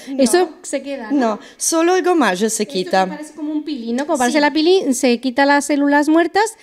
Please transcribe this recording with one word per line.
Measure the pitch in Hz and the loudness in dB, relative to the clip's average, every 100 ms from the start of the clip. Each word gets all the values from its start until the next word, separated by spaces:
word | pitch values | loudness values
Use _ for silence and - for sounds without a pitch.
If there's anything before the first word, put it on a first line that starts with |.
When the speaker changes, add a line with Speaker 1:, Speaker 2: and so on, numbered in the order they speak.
| - | -8
Speaker 1:
No. | 269 | 0
Speaker 2:
Eso | 254 349 359 - | 2 2 0 -4
se | - 277 | -10 -8
queda, | 269 269 220 | -8 -10 -4
¿no? | 285 233 214 | 0 0 -2
Speaker 1:
No, | - - | -10 -8
solo | - 330 339 370 | -2 0 2 2
el | |
gommage | 339 349 233 180 220 | 2 2 2 0 -2
se | - | -2
Speaker 2:
Esto | 202 | -4
Speaker 1:
quita. | 190 180 190 185 | -6 -2 0 0
Speaker 2:
que | |
parece | 294 302 - | -4 -12 -10
como | 302 | -6
un | 311 | -6
pili, | 302 277 226 | -6 -8 -4
¿no? | 233 285 | -4 -2
Como | 302 | -2
parece | 247 294 | 0 2
Speaker 1:
Sí. | |
Speaker 2:
la | 294 | 0
pili, | 294 311 381 - | 2 2 2 2
se | 247 254 240 | 0 0 0
quita | 262 247 277 | -2 0 2
las | 285 285 | 2 0
células | 294 285 285 294 | 0 2 2 4
muertas | 320 339 392 440 - | 2 2 0 -2 -4